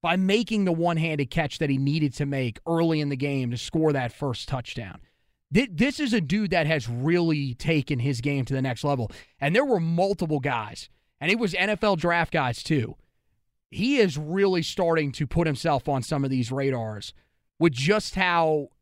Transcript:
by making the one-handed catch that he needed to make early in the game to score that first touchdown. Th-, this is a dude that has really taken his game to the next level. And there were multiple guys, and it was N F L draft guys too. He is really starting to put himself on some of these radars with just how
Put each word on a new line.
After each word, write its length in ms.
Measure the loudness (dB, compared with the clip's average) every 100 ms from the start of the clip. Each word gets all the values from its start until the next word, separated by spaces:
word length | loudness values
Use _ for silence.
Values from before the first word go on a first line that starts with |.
by 140 | 0 2
making 500 | 4 2 2 0 2
the 60 |
one-handed 580 | 2 2 2 0 0 -2
catch 300 | 0 -2 -2
that 100 | 0
he 80 | 2
needed 360 | 2 2 0
to 120 | 0 -4
make 340 | -2 -4 -6 -2
early 360 | 2 2 2
in 80 | 0
the 80 | -2
game 340 | -2 -2 -2
to 60 | -4
score 360 | -4 2 2
that 200 | 2 -2
first 340 | -4 -6 -6 -6
touchdown. 520 | -6 -6 -10 -10 -14 -20 _ _ _ _
Th-, 160 | 2 2
this 280 | 2 0 2
is 140 | 0
a 80 | 0
dude 300 | 0 -2 2
that 160 | 2 2
has 220 | 0 -2
really 640 | -4 0 2 2 0 -2 -4
taken 440 | 0 0 2 -2
his 220 | 0 0
game 220 | -2 -2 -2
to 80 |
the 80 | -2
next 220 | -2 -2
level. 280 | -2 -2 -2 -8 -20 _
And 160 | 0 2
there 100 | 2
were 140 | 2
multiple 600 | 2 0 0 0 -2 -2
guys, 500 | -2 -4 -6 -12 -18 _ _ _
and 80 | -2
it 80 | 0
was 160 | 0
N 160 | 0 0
F 140 | 2
L 120 | 2 2
draft 380 | 2 2 0
guys 300 | 0 -2 -4
too. 320 | 0 0 0 -8 _ _ _ _ _ _ _
He 280 | -4 0 4
is 200 | 2 2
really 460 | -4 0 2 2
starting 480 | -2 -2 0 2 0
to 140 | -4 -2
put 180 | 0 0
himself 420 | 0 0 0 0
on 160 | -2
some 200 | -2 -2
of 80 | 0
these 200 | 0 -2
radars 640 | 0 -2 -2 -6 -10 -14 -18 _ _ _ _
with 140 | 2
just 420 | 4 2 2 0 0
how 540 | 2 4 4 2 -2 _